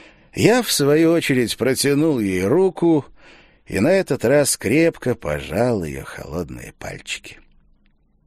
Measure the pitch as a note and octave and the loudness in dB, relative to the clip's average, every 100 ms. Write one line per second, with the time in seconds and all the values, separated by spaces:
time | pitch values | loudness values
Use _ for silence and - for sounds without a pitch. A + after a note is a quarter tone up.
0 | - - _ - E3+ B3 A3+ - C#3 D3+ | -20 -20 _ 2 4 4 2 0 2 4
1 | E3 E3+ - B2+ A2+ - A#2+ C3 C#3 C#3+ | 4 2 0 0 0 -2 -2 0 0 2
2 | D#3+ C3+ G2+ F#2 G2 D#3 F#3+ - E3+ D#3 | 2 0 0 0 2 2 0 0 0 0
3 | - - - - - _ - G2 C3 F#3+ | -2 -18 -20 -20 -20 _ -6 0 2 2
4 | F3+ C3+ A2 D3 C3+ - - C#3+ E3 - | 0 0 2 2 2 -2 0 2 2 0
5 | - - D2+ D2+ C#2 F2 B2 G#2+ D#2 C2+ | -4 -4 -4 -6 -4 -2 0 0 -4 -8
6 | - - - D#2 D2 B1 - - - - | -12 -14 -10 -8 -8 -12 -16 -14 -14 -14
7 | - - - - _ _ _ _ _ _ | -12 -14 -14 -20 _ _ _ _ _ _
8 | _ _ | _ _